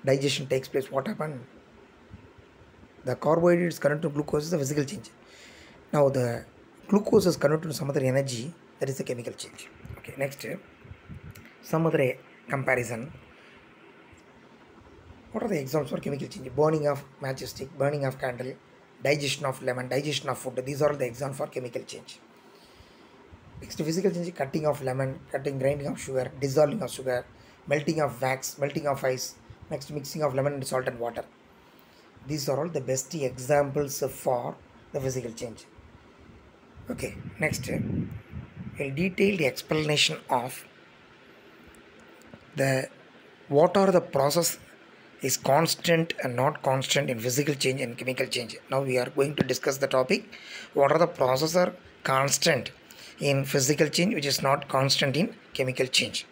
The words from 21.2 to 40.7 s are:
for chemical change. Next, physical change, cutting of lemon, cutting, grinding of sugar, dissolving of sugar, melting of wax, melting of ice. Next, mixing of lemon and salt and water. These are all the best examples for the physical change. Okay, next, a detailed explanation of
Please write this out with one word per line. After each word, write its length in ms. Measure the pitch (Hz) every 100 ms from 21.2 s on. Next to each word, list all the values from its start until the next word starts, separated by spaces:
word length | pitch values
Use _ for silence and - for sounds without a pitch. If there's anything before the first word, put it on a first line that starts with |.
| 139 139
for 100 | 143
chemical 360 | 139 123 123
change. 360 | - 117 - - - - - - - - - - - - - - - -
Next, 160 | - -
physical 320 | 156 165 190
change, 240 | 170 175
cutting 320 | - 135 165 151
of 180 | 143
lemon, 360 | 135 131 135 135 -
cutting, 280 | 139 139 135
grinding 280 | 135 143 139
of 140 | -
sugar, 300 | - 131 127 135
dissolving 420 | 135 131 147 113
of 80 | 123
sugar, 340 | - 131 123 - - - - -
melting 340 | 147 143 160
of 180 | 143 117
wax, 380 | 131 131 - -
melting 300 | 139 156 143
of 160 | 135
ice. 320 | 135 127 - - - - -
Next, 220 | 147 -
mixing 320 | 147 135 160
of 100 | 151
lemon 200 | 135 143
and 140 | 143 131
salt 200 | 131 127
and 120 | 120
water. 240 | 117 117 - - - - - - - - - - 131
These 220 | 151 135
are 100 | 135
all 100 | 170
the 120 | 151
best 320 | 131 131 -
examples 880 | 165 131 127 127 147 143 143 143 - 135
for 460 | - 143 123 135 - - - -
the 80 | 147
physical 320 | 131 127 117
change. 340 | 113 123 107 - - - - - - - - - - - - -
Okay, 260 | - - - - -
next, 300 | 156 - -
a 1200 | 123 - - - - - - - - - - 139
detailed 520 | 135 190 180 196 196
explanation 760 | 135 - - 156 151 147 - 135 -
of 360 | 131 123 - -